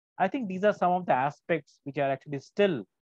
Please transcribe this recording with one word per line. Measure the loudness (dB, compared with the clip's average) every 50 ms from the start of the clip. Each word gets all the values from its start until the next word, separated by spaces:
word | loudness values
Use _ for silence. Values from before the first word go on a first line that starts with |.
| _ _ _ -2
I | -2 -2
think | -2 -4 -6 -6
these | -4 0 0
are | 0 2
some | 2 2 0 0
of | 0 0
the | 0 0
aspects | 2 0 0 -4 -6 _ -2 -2 -2 -2 _ _ _ -14
which | -8 -4
are | -2 -2 0
actually | -2 -4 -6 -8 -10 -10
still | -10 -6 _ 2 2 2 2 0 -6 -10 _ _